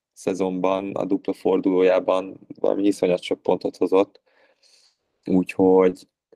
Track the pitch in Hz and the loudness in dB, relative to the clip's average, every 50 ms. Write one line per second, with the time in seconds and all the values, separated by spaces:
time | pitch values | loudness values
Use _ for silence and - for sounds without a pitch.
0 | _ _ _ - - 101 95 90 95 92 92 92 90 92 95 95 98 98 - - | _ _ _ -10 -6 -6 -4 -2 -2 -4 -2 -2 -2 -2 -2 -2 -4 -6 -8 -8
1 | 101 92 98 95 - - 95 - - 90 95 95 92 95 92 90 92 92 92 92 | -4 -4 -4 -4 -4 -6 -10 -4 -2 0 0 2 2 0 2 4 4 4 2 2
2 | 87 90 92 95 95 95 - - - _ - - - 101 101 98 98 101 98 - | 0 0 -2 -2 -4 -6 -14 -20 -20 _ -10 -4 -2 -2 0 0 0 0 0 0
3 | - 92 90 90 - - - - _ - 92 90 - - - - 95 90 92 95 | 0 0 0 -2 -2 -6 -8 -4 _ -2 -2 -2 -2 -6 -4 -4 -2 0 2 2
4 | 98 - _ _ _ _ _ _ _ _ _ _ _ _ _ _ _ _ _ _ | 0 0 _ _ _ _ _ _ _ _ _ _ _ _ _ _ _ _ _ _
5 | _ _ _ _ _ - 92 92 90 - - - 95 92 92 95 92 92 92 - | _ _ _ _ _ -2 -2 -2 -2 -2 -2 0 2 4 4 4 4 2 0 -2
6 | - _ _ _ _ _ _ | -10 _ _ _ _ _ _